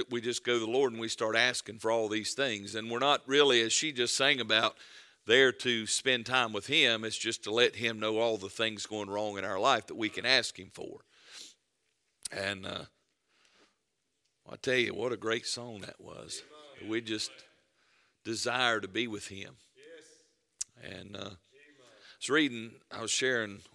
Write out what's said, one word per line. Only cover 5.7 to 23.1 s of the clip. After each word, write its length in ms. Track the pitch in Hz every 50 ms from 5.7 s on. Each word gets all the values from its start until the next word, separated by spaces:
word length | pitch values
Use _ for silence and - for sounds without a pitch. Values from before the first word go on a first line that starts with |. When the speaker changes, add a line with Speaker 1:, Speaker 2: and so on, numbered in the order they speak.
| 120 113 107 104
Speaker 1:
spend 400 | - - - 135 127 120 113 120
time 260 | 127 131 120 113 107
with 140 | 101 - -
Him. 360 | 143 160 143 120 113 107 110
It's 140 | 110 104 -
just 280 | - 113 113 - -
to 60 | 104
let 260 | 107 120 123 113 - 101
Him 220 | 120 117 113 107
know 200 | 107 110 110 110
all 180 | 117 117 110 101
the 120 | 92 92
things 360 | - - 113 110 110 101 -
going 240 | - 107 107 101 98
wrong 300 | 98 104 107 107 101 98
in 60 | 92
our 140 | 101 101 92
life 280 | 107 135 131 110 104 -
that 80 | 80
we 140 | 95 110 107
can 160 | - - 98
ask 340 | 123 131 127 113 - - -
Him 100 | 90 -
for. 280 | - - - - - - - _ _ _ _ - - - - - - _ _ _ _ _ _ _ _ _ _ _ _ _ _ -
And, 360 | - 101 98 98 101 95 95 95
uh, 180 | - - - - _ _ _ _ _ _ _ _ _ _ _ _ _ _ _ _ _ _ _ _ _ _ _ _ _ _ _ _ _ _ _ -
I 80 | - -
tell 180 | - 135 127
you, 180 | 127 117 101 95
what 200 | 98 113 127 120
a 40 | 98
great 300 | 104 110 113 117 - -
song 340 | - 123 120 123 113 101
that 180 | 92 87 - -
was. 440 | - - - - - 82 - - - - - - - - - -
Speaker 2:
Amen. 140 | 95 104
Speaker 1:
We 100 | 110 117
just 300 | 117 110 110 107 - - - - - _ _ _ _ _ _ _ _ _ _ _ _ _ _ _ _
desire 560 | 107 113 107 - 123 120 127 127 120 113 107
to 80 | 98 95
be 200 | 95 110 123 117
with 200 | 104 104 - -
Him. 260 | 98 98 98 - 131 - _ _ _
Speaker 2:
Yes. 1160 | _ - 160 165 156 - - - _ _ _ _ _ _ _ _ _ - - _ 117 - - 95 95
Speaker 1:
And, 160 | 95 98 101 98
uh, 20 |
Speaker 2:
Amen. 180 | 101 101 98 - _ _ _ - - - _ _ - - - - - -
Speaker 1:
I 80 | - _
was 100 | - -
reading, 420 | 131 156 151 135 120 113 113 117 101 101 _ _
I 100 | - -
was 100 | 117 104